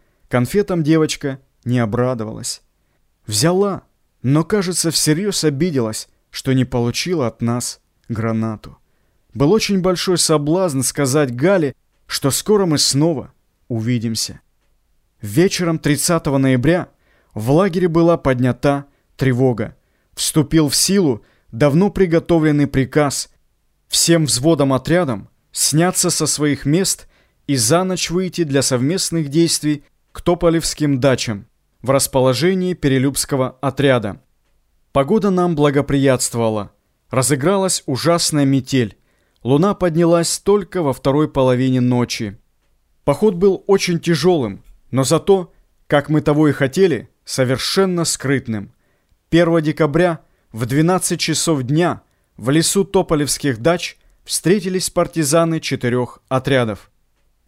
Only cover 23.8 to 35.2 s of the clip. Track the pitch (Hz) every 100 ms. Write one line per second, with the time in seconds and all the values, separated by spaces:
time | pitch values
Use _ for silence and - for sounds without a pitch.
23.8 | _ - - 170 147 117 147 160 139 131
24.8 | 135 170 160 104 - _ _ - - 147
25.8 | 180 180 180 - 156 - 147 135 139 160
26.8 | 190 - - _ _ _ - 139 110 165
27.8 | 185 180 - 170 185 - 160 139 135 127
28.8 | 131 185 - 165 143 147 170 - 151 147
29.8 | - _ _ - - 175 170 165 - -
30.8 | 147 135 135 123 - 101 - _ _ _
31.8 | 120 135 - 135 131 120 170 190 180 170
32.8 | 143 131 135 135 - 139 127 - 139 131
33.8 | 139 127 104 92 _ _ _ _ _ _
34.8 | _ 135 139 214